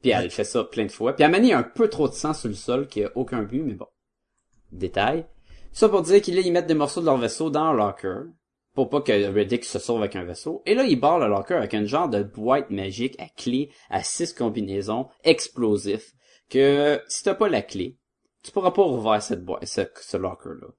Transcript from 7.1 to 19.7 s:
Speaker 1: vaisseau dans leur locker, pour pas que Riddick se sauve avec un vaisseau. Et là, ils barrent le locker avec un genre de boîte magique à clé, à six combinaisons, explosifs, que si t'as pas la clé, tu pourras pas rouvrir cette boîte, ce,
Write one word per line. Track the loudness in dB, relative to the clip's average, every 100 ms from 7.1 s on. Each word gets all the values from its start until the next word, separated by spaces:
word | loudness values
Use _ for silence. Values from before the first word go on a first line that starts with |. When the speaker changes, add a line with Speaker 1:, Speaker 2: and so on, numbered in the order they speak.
| 2
Speaker 1:
vaisseau | 0 -2 -2
dans | 0 2
leur | 2 0
locker, | -2 -8 -8 -12 _ _ _ _ -4
pour | 0
pas | 0
que | 2
Riddick | 2 2 0 0 -2 -4
se | -8
sauve | -2 -2
avec | -2 -4
un |
vaisseau. | -8 -10 -8 -8 0
Et | 2
là, |
ils | 2 2
barrent | 2 2
le | 2
locker | 0 0 -4
avec | -2
un | -2 0
genre | 0 0
de | -2
boîte | -4 -4 0 0 0
magique | -6 -6 -6 -6 -6
à | -18 -8
clé, | -4 -2 -4 _ _
à | -6
six | -6 -6 -6
combinaisons, | -2 -2 -2 -4 -4 -4 -6 -6 _
explosifs, | 2 2 0 -2 0 0 0 -6 -8 _ _ _ _
que | 2 4 4 2 2 -4
si | -4
t'as | -2 0
pas | 2
la | 2
clé, | -2 -8 -8 -8 _ _ _ _
tu | -6
pourras | 0 2
pas | 4
rouvrir | 2 2 0 0
cette | 0 -8
boîte, | -6 -10
ce, | -6